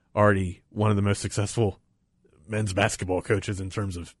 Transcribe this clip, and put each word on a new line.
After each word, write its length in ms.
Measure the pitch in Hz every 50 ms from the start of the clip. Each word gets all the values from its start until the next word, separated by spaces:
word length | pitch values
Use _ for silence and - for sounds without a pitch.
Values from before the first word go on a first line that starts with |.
| _ _ -
already 460 | 101 104 104 101 95 95 90 87 - _ _
one 220 | - 104 107 107
of 40 | 107
the 60 | 98
most 180 | 98 101 101 -
successful 600 | - 101 - - 104 101 - 120 113 98 - - _ _ _ _ _ _ _ _ _ _ _ _ - -
men's 260 | 110 107 107 98 95
basketball 480 | 101 101 110 - - - 90 92 90
coaches 380 | - - 113 98 - - 104 90
in 100 | 95 92
terms 280 | - 113 101 98 90 87
of 180 | 85 - - _